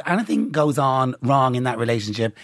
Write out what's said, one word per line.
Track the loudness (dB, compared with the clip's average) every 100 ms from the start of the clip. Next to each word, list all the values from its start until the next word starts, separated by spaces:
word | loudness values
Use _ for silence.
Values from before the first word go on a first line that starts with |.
| 0
anything | 0 0 -2 -2
goes | 0 0 2
on | 0 2 0 -2
wrong | 2 4 4 2
in |
that | -2 -2
relationship, | -2 -2 -2 -2 -4 -4